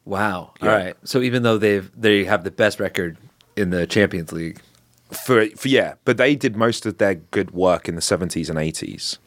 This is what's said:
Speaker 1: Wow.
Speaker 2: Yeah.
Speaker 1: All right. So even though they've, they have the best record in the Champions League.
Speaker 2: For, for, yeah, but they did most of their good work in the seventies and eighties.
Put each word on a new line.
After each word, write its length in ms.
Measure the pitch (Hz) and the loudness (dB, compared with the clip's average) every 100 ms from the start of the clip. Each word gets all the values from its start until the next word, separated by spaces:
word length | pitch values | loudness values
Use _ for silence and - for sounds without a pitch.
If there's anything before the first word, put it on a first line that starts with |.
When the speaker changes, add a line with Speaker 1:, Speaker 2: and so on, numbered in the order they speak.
| - | -8
Speaker 1:
Wow. 440 | 98 104 90 80 _ | -4 -2 -4 -10 _
Speaker 2:
Yeah. 80 | 107 | 2
Speaker 1:
All 60 | 107 | 2
right. 200 | 90 - | 0 -8
So 160 | - 131 | -4 -2
even 220 | 127 123 | 0 0
though 160 | 117 110 | 2 4
they've, 320 | 107 101 92 - | 4 2 -2 0
they 240 | 110 101 | 2 4
have 180 | 92 104 | 2 0
the 60 | 92 | -2
best 300 | - 110 - | 0 0 0
record 380 | 98 - 87 78 - _ _ - | -4 -4 -6 -8 -20 _ _ -4
in 140 | 92 | -2
the 160 | 87 85 | 0 0
Champions 460 | 110 98 92 80 | 2 2 0 -8
League. 280 | 82 82 - _ _ _ _ _ - - | -8 -10 -12 _ _ _ _ _ -12 2
Speaker 2:
For, 200 | 120 110 | 2 2
for, 180 | - 139 | -2 2
yeah, 260 | 127 82 - | 2 2 -2
but 120 | - 123 | -2 2
they 180 | 131 | 2
did 220 | 143 131 104 | 2 -2 0
most 300 | 117 110 110 | 0 0 -6
of 120 | - | 0
their 160 | 101 85 | 0 0
good 340 | 82 101 92 | -4 -4 -4
work 360 | 87 90 85 - | 0 2 2 -2
in 60 | |
the 60 | 85 | -6
seventies 460 | - 90 87 82 80 | -2 -2 -2 -6 -4
and 80 | 80 | -4
eighties. 600 | 80 - - - - - | -4 -6 -10 -10 -10 -12